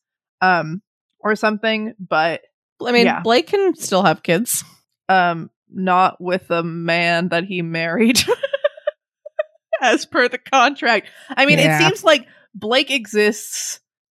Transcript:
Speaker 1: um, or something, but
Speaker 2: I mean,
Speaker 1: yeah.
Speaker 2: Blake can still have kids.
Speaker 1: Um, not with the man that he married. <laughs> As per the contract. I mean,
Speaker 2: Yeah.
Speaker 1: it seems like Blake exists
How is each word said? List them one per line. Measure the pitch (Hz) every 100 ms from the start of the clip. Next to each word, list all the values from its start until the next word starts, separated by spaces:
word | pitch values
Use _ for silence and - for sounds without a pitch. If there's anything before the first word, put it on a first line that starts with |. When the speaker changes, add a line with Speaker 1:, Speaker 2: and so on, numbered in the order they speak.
| _ _ _ _
Speaker 1:
um, | 185 175 156 180 - _ _ _
or | 208 214
something, | 220 208 226 220 214 -
but | 180 160 165 156 - _ _ _
Speaker 2:
I | 240
mean, | 240 -
Speaker 1:
yeah. | -
Speaker 2:
Blake | 175 240 339
can | 403 381
still | - - 185
have | 196 -
kids. | - 170 247 - - _ _ _ -
Speaker 1:
Um, | 190 175 165 165 _ _
not | - 185 180 185 -
with | 180 185 -
the | 170
man | 170 170 170 170 170 170 180
that | 170
he | 190 180
married. | 165 165 165 170 226 262 -
<laughs> | 480 539 554 571 - - - _ _ - - - _ _ -
As | 247 320 -
per | 320 247
the | -
contract. | - 269 - - 233 214 - - - 262
I | 269
mean, | 294
Speaker 2:
Yeah. | 302 302
Speaker 1:
it |
seems | 320 427
like | 349 294 - _ _
Blake | 196 214 254 302
exists | 277 208 208 208 208 - - - - _ _ _